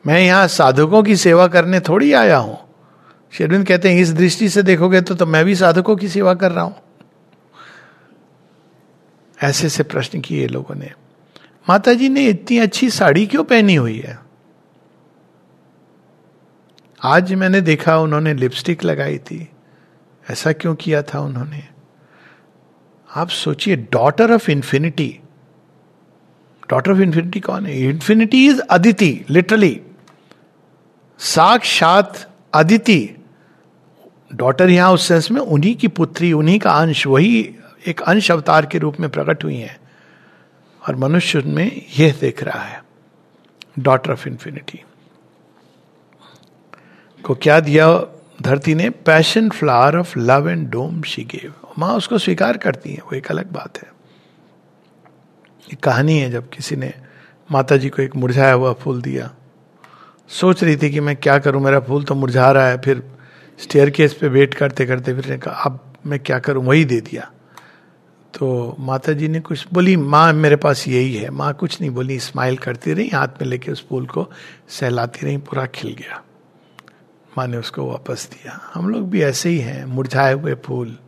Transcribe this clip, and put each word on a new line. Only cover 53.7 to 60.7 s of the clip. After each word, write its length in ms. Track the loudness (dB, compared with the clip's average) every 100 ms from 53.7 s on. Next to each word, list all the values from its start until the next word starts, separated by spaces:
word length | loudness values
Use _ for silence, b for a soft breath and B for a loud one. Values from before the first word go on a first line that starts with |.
| -18
है। 140 | -20 _ _ b b b b b _ _ _ _ _ _ _ _ _ _ -20
एक 60 | -6
कहानी 380 | -2 0 0 0
है, 120 | -2
जब 180 | -8 -12
किसी 260 | -16 -12 -10
ने 180 | -10 -14 b b b b _
माता 260 | -2 2 0
जी 120 | 0
को 120 | -4
एक 140 | -6 -4
मुरझाया 380 | -2 2 4
हुआ 200 | 4 0
फूल 280 | -4 -6 -8
दिया, 300 | -6 -8 -10 -18 _ _ _ _ b b b b _
सोच 360 | -2 0 2
रही 140 | 0